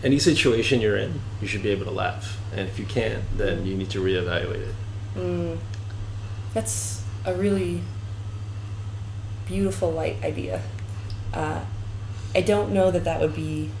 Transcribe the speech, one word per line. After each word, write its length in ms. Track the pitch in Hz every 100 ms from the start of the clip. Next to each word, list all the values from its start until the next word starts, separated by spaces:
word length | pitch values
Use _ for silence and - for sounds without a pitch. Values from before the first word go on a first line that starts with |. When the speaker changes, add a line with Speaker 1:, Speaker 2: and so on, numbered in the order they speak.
Speaker 1:
any 160 | 120 143
situation 600 | 170 147 135 117 101 127
you're 160 | 107 101
in, 240 | 101 101 - -
you 60 | 104
should 160 | 101
be 60 | 101
able 160 | 95 98
to 60 |
laugh. 460 | 95 95 - - - -
And 140 | 104 98
if 100 | -
you 60 | 101
can't, 380 | 123 113 - 101 -
then 280 | 101 98 95
you 100 | 95
need 140 | 95
to 100 | 101
reevaluate 680 | 95 92 87 87 82 - -
it. 60 | - - - - -
Speaker 2:
Mm. 420 | 180 175 170 165 - - - - - - - - -
That's 500 | 330 330 - - - - - -
a 80 |
really 480 | 180 202 196 175 170 175 - - - - - - - - - - - - - - - -
beautiful, 460 | 185 196 185 175
light 320 | 160 156 -
idea. 380 | - - - 92 101 - - - - - -
Uh, 280 | 165 156 165 - - - - - - - 190
I 60 |
don't 300 | 196 208 202
know 200 | 196 185
that 120 | 175
that 160 | 170 160
would 140 | 156 156
be 340 | 156 151 156 -